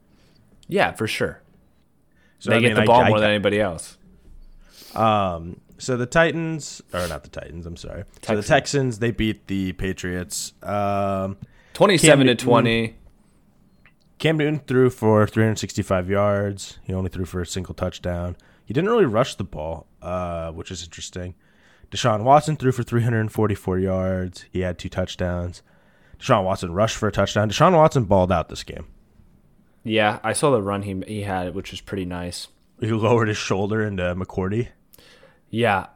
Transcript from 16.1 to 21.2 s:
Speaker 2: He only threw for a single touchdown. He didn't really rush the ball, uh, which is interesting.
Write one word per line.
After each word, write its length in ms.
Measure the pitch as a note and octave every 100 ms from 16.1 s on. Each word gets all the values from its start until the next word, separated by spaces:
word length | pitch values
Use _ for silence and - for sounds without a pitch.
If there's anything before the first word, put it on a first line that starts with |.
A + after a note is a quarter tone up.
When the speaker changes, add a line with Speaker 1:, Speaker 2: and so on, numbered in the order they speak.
| G2+ G#2 G2+ G2+ G2 - -
Speaker 2:
He 100 | -
only 160 | F#2+ F#2
threw 140 | F2+
for 160 | F2+ F2+
a 60 | F2
single 280 | G2 F2
touchdown. 600 | F2 F#2 - F2+ F2 F2 F2 _ _
He 80 | _
didn't 180 | A#2 F#3+
really 160 | A#3 D#3
rush 280 | G#2+ C3
the 80 | -
ball, 420 | F#2 D#2 D#2 D#2+ - _
uh, 520 | E2+ F2+ F2 E2+ E2
which 180 | E2 -
is 140 | F2+
interesting. 500 | E2 - - F2+